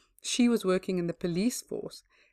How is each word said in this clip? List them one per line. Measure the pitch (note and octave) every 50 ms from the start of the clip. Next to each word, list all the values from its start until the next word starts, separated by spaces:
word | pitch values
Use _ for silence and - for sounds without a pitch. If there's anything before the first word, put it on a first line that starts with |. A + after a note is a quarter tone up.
| _ _ _ _ -
She | - - - A#3+ A#3+
was | A#3 G#3+ -
working | F#3 F#3 F#3 - - F#3
in | F3+ F3
the | E3+ E3+
police | - - F3 E3 F3 G#3+ B3 - -
force | - - - - - - - - - _ _ _ _ _